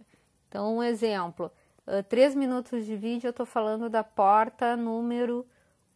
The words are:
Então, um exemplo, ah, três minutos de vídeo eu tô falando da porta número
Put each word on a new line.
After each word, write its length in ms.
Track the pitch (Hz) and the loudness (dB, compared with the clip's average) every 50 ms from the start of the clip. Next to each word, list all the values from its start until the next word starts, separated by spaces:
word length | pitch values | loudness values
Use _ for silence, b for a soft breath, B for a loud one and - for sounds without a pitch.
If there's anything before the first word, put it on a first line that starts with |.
| - b b b b b b b _ _ | -20 b b b b b b b _ _
Então, 300 | - 202 202 214 226 226 | -10 -6 -4 -2 -2 0
um 60 | 240 | 0
exemplo, 680 | 240 240 214 233 226 208 196 180 175 165 - 180 165 _ b b b b b b - | -2 -2 0 0 -2 -2 -2 -4 -6 -6 -8 -10 -10 _ b b b b b b -4
ah, 160 | - 202 196 | -4 -4 -2
três 320 | - - 226 262 294 269 | 0 4 6 6 6 4
minutos 500 | 285 277 254 254 247 247 - - 240 220 | 2 -2 -2 -2 -4 -6 -6 -6 -6 -6
de 100 | 208 220 | -6 -6
vídeo 320 | 208 202 226 240 240 240 247 | -6 -4 -4 -4 -4 -4 -6
eu 60 | 240 | -6
tô 120 | - 247 | -6 -6
falando 440 | 233 - 247 220 214 214 220 233 233 | -4 -2 -2 0 0 -2 -2 -4 -2
da 140 | 220 226 214 | -2 -2 -2
porta 760 | 220 _ - 202 190 202 214 220 233 - - 254 240 240 240 | -2 _ 2 4 6 6 6 4 2 0 -2 -2 -2 0 -2
número 680 | 233 226 226 226 233 240 240 240 247 233 240 240 254 b b b b b b b b b b | -2 -4 -4 -2 -2 -2 -2 -2 -2 -2 -2 -4 -6 b b b b b b b b b b